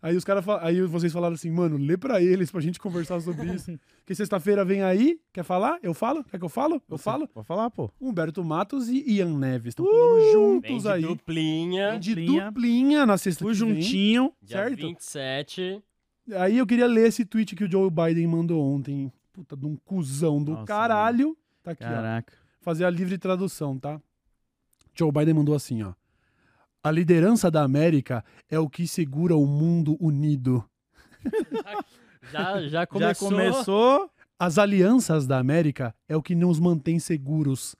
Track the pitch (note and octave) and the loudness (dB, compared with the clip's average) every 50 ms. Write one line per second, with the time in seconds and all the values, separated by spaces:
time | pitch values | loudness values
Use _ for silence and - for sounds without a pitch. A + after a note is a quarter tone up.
0 | - E3 E3+ F3+ - - G3 G3+ F3+ G3 G#3 F#3 E3+ E3 E3+ F3+ F#3 F3+ D#3+ E3+ | -2 0 -2 -2 0 0 -2 -2 0 -2 -4 -2 0 0 0 0 0 0 -2 -2
1 | E3 F3 D#3 F3 F3 F3 E3+ D#3 - E3+ D#3+ E3+ F3+ E3+ D#3 C#3+ C#3 C#3+ E3+ F#3+ | -2 -2 -2 -2 -4 -4 -4 -4 -6 -4 -2 0 0 0 0 -2 0 0 -2 -2
2 | - C4+ B3+ G3 F3 F#3 F#3 F#3+ F3+ D#3 - F#3+ D3 E3 F3+ - - G#3 E3+ F3 | -2 -2 0 2 4 4 4 2 0 -2 -4 -4 -4 -4 -6 -6 -8 -8 -6 -6
3 | E3+ - F3+ F3 D#3+ F3 F3 D3+ E3 E3+ F3+ F3 - - E3+ D3 _ _ _ _ | -6 -4 -6 -6 -6 -6 -8 -6 -6 -6 -8 -8 -10 -12 -14 -16 _ _ _ _
4 | _ _ F#3+ - G#3+ G3+ - F#3+ D3 G3+ G#3 G3+ G3 F3+ G3 G3 G3 F#3+ F#3 F#3+ | _ _ -6 -6 -4 -2 -2 -2 0 0 2 2 2 0 0 0 2 2 2 4
5 | A#3 D4+ E4+ D#4+ _ _ _ - F3 - F3+ F3+ G3+ B3+ D#4+ F4 E4+ F#3 E3 - | 4 2 2 0 _ _ _ -12 -6 -2 -2 0 0 0 -2 -2 -4 -6 -4 -2
6 | - A3+ C#4 D#4+ C4 _ - F#3 F3 E3 - A3+ C4+ D#4 F4 C#4+ _ _ - D#3 | -2 -2 -2 -4 -6 _ -12 -10 -10 -8 -4 -2 -2 -2 -2 -2 _ _ -14 -8
7 | - G#3 A3+ C#4 D#4 - _ A2+ G#2+ _ E3 G3 A3 A#3+ - - C#3+ G#2 _ _ | -6 -6 -4 -4 -6 -8 _ -16 -10 _ -4 -4 -4 -4 -4 -6 -10 -10 _ _
8 | C4+ C4 A#3 F3 D#3+ D#3+ D3+ - F3+ D#3+ D#3 E3 G3+ - - C#4 B3 A3+ B3 C4+ | -8 -6 -4 -4 -4 -4 -4 -6 -6 -4 -2 -2 -4 -4 -4 -6 -4 -2 -2 -4
9 | D4+ C4 G#3+ G3+ F#3 E3+ D#3+ C#3+ C3+ C3 C3 B2+ A2+ A#2+ A#2 - E4+ F#4+ G#4+ A#4 | 0 0 0 0 2 0 0 -2 -2 -2 -2 -4 -6 -8 -6 -2 0 2 4 6
10 | A#4+ A#4+ A#4 A4+ A4 A4 G#4+ G#4+ G#4 G#4 G4 F4 - - C4 A#3 G3 G#3+ G3 F3+ | 6 6 6 6 6 8 6 6 6 6 4 2 0 -2 -6 -4 -2 -2 0 0
11 | D#3+ D#3+ F3 - _ - E3 E3 D#3 D#3 D#3 D#3+ E3 F3 F3+ F#3 G3 G3+ A3 A3 | 0 -2 -4 -6 _ -6 -4 -2 -2 -2 -2 -2 -4 -4 -4 -2 -2 -2 -4 -4
12 | F3 F#3+ A3+ F3 E3 E3+ C#4 - - G#3 G#3+ B3+ A#3+ A#3+ A#3 A#3+ B3+ C#4 D4 D4+ | -4 -4 -4 -2 0 2 2 2 0 -2 -6 -2 0 2 2 4 4 4 4 4
13 | C#4+ A#3 G3+ F#3 - G3+ E3+ - E3+ G#3 A3+ G3 A3+ A3 - D#3 E3 G#3 B3+ F#3+ | 4 4 4 2 2 -2 -4 -2 -2 -2 0 0 0 0 0 0 -2 -2 0 2
14 | G3 G#3 A3 A#3+ C4 C#4+ - _ _ G2 - F#3+ G3+ B3 C#4 F#3+ D3+ D#3+ F3 E3 | 2 4 4 4 2 0 -2 _ _ -10 -6 -4 -4 -4 -4 -6 -8 -10 -10 -12
15 | - - - D3 C3+ C3 C3 C#3 D3+ _ - - F#3 F#3 F#3+ G#3 _ _ _ _ | -16 -14 -12 -10 -8 -6 -6 -6 -6 _ -8 -8 -6 -6 -8 -10 _ _ _ _
16 | _ _ _ _ _ - G#3+ F#3+ F#3 F#3+ G#3+ B3 C4 F#3+ B3 A#3+ A#3+ A#3+ A#3+ A3 | _ _ _ _ _ -10 -4 0 2 2 4 2 2 4 4 4 4 4 4 6
17 | A3+ A3+ G#3+ - A#3 F3+ - A3 A3 - - E3+ G#3 F#3+ D#3+ F#3+ F#3+ F#3+ E3 D#3+ | 6 4 4 2 -4 -2 0 -2 -2 -2 -4 -4 -4 0 0 0 0 0 0 0
18 | E3 E3 E3 E3+ E3+ E3+ E3 E3 E3+ E3+ E3+ D#3+ D3 C3+ C#3 C#3 C#3 - C#3+ C#3 | 0 2 2 2 0 0 0 0 0 0 0 0 0 0 0 -2 -4 -6 -6 -6
19 | C3+ C3+ - _ _ _ _ - E3+ _ - C#3 C3+ D3+ D3+ - _ _ G3 F#3+ | -6 -8 -10 _ _ _ _ -20 -20 _ -14 -10 -8 -8 -10 -10 _ _ -4 -4
20 | E3 C3 C3+ C#3 E3 D#3+ D3 D3 D3 C#3+ D#3 D#3 A2 G2+ G#3 G#3 A3+ A#3 A3+ G#3 | -4 -4 -4 -2 0 0 0 0 -2 -2 -6 -8 -6 -6 -4 -2 0 2 2 2
21 | G#3 A3+ A#3+ A#3 C#4 D#4 D#4+ _ _ _ _ _ _ F3 E3+ - A2+ A#2 A#2 A#2 | 2 2 2 2 0 0 -2 _ _ _ _ _ _ -14 -14 -10 -8 -6 -6 -4
22 | A2+ A2+ A2+ A2+ A#2 _ _ _ _ _ _ _ _ - E3+ D#3 F3+ F3+ F3+ E3+ | -4 -4 -4 -6 -6 _ _ _ _ _ _ _ _ -6 -4 0 0 0 0 0
23 | F#3+ F3+ F#3+ F3+ - F#3+ F#3 F3+ F#3+ F3+ - - D#3 C#3+ C3+ C3+ - C#3+ D3+ D#3 | -2 -4 -4 -4 -2 -2 -2 -2 -2 -6 -6 -6 -6 -6 -6 -6 -8 -10 -10 -10
24 | _ _ _ _ _ _ _ _ _ _ _ _ _ _ _ _ _ _ _ - | _ _ _ _ _ _ _ _ _ _ _ _ _ _ _ _ _ _ _ 0
25 | E3+ D#3 C#3+ D3+ D3+ D#3+ D#3+ D#3+ F3+ D3 D3+ C#3+ - - B2+ A2+ G#2+ G2 F#2 _ | 0 2 2 2 2 4 4 4 4 2 0 -2 -2 -4 -6 -6 -6 -8 -10 _
26 | _ _ _ _ _ _ _ _ _ _ _ _ _ _ _ _ _ D3+ D#3 D#3+ | _ _ _ _ _ _ _ _ _ _ _ _ _ _ _ _ _ -2 0 0
27 | F3 D#3+ F3 E3 D#3+ G3+ A#3+ A3 - F3+ D#3 D#3 D3 C3+ C3 C#3+ D#3 E3+ D#3+ C#3+ | 4 4 6 6 6 4 4 4 2 2 2 2 2 2 2 2 4 4 4 2
28 | C3 - C3 A#2 G#2+ _ _ _ _ _ - D#3 D#3+ D3 - - F3 E3 - - | 0 -2 -6 -8 -8 _ _ _ _ _ -4 -2 -2 -4 -4 -6 -6 -6 -2 -4
29 | E3+ C#3 C3 D3 E3+ F3+ E3+ D#3 C#3+ C#3 C#3+ D3 D#3 E3+ E3+ E3+ E3 D3 D3+ - | -4 -4 -2 -2 0 2 4 4 4 2 2 0 2 2 2 2 2 0 0 0
30 | F3+ D#3+ D3 C#3 D3 D3+ D3 C3+ B2 C3 B2+ B2 G#2+ _ _ _ _ _ _ _ | 0 0 0 0 0 0 0 0 0 0 0 0 -2 _ _ _ _ _ _ _
31 | _ _ _ _ - C4 - A4 E4+ - - A4+ - - G#4 G#4 - _ _ _ | _ _ _ _ -10 -6 -4 -4 -4 -4 -6 -8 -8 -6 -10 -10 -10 _ _ _
32 | _ _ _ _ _ - D3 D3+ D#3+ F3+ G3 G3 E3+ C#3 D3+ E3 F3 - - - | _ _ _ _ _ -12 -8 -6 -6 -4 -4 -4 -6 -4 -4 -4 -4 -4 -2 -2
33 | - - - - G3+ G3+ G3+ G3+ - - A#3+ C4+ B3 F#3+ F#3+ G#3 A3+ B3+ C4+ D4 | 0 0 0 -2 -2 -2 0 2 2 2 0 0 -2 0 2 4 4 4 4 4
34 | G4 E4+ _ _ _ _ _ _ F3 F3+ D3+ F3 G#3 G3+ G3+ G3 F3+ F#3+ A#3+ C4 | 0 -2 _ _ _ _ _ _ -2 0 2 4 4 4 6 4 6 6 6 4
35 | A3+ - E3 D#3 C#3 B2+ C3+ C3 B2+ B2+ D3 E3+ E3+ D3+ C3+ - C3+ A#2+ A2 _ | 4 2 0 0 2 0 0 0 2 2 2 2 2 2 0 -2 -6 -8 -8 _
36 | _ _ D3+ D#3+ D3+ - F3 E3+ F3 F3+ E3+ D3+ F3 F3+ F3 D#3+ C#3 F3 E3 E3+ | _ _ -4 -4 -2 0 0 2 4 4 4 4 4 2 2 0 0 0 -2 -2
37 | - - E3+ D3+ C3+ C3+ D3+ D#3 D3+ C#3 C3+ B2+ - - - _ | 0 -2 -4 -4 -2 -2 -2 0 0 0 -2 -2 -6 -12 -16 _